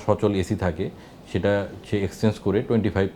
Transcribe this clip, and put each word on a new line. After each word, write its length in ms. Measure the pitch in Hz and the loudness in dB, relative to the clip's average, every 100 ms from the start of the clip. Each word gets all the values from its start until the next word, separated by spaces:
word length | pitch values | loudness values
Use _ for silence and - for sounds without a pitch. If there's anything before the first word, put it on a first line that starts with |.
| - | 2
সচল 300 | 101 107 98 | 2 4 2
এসি 200 | 90 101 | 0 0
থাকে, 340 | 92 82 95 - - - - | 0 -2 -4 -8 -18 -20 -6
সেটা 360 | 95 98 101 98 98 - | 0 2 2 0 -8 -4
সে 140 | 104 | -2
এক্সচেঞ্জ 360 | 98 - 110 101 | -2 0 0 0
করে 220 | 101 98 | 0 0
টোয়েন্টি 280 | 131 117 104 | 2 0 2
ফাইভ 200 | 95 95 | 0 0